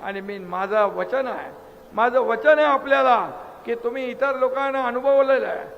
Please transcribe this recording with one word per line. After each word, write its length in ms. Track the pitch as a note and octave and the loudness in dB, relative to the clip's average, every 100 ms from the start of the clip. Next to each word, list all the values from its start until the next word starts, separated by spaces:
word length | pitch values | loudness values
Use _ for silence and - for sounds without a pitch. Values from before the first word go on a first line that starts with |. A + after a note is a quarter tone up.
आणि 180 | G3 G3 | -10 -10
मी, 160 | G3 G3+ | -10 -12
माझं 480 | F#3 F3+ F#3+ G#3+ G#3 F3+ | -10 -6 -2 0 0 -2
वचन 320 | F#3 C4 B3+ | -4 -4 -4
आहे, 240 | F#3 - - - - - | -6 -10 -16 -20 -20 -12
माझं 260 | G#3 A#3+ B3+ | 0 2 2
वचन 400 | A3 A3+ C#4 D4+ | 0 0 4 6
आहे 80 | D4+ | 4
आपल्याला 600 | C4+ C4+ C#4 C4 A#3 F3 - - - - | 2 2 2 6 4 2 -8 -16 -16 -8
की 100 | A#3 | -6
तुम्ही 300 | A#3 C4 B3+ | -4 -6 -8
इतर 300 | A#3 C#4 C4 | -2 -2 0
लोकांना 480 | B3+ C4+ C#4 C4+ | 0 0 -2 -2
अनुभवलेलं 640 | B3+ A#3+ C#4 C#4 C4+ C4 G3+ | -2 -2 2 4 4 2 0
आहे 180 | E3 - | -6 -10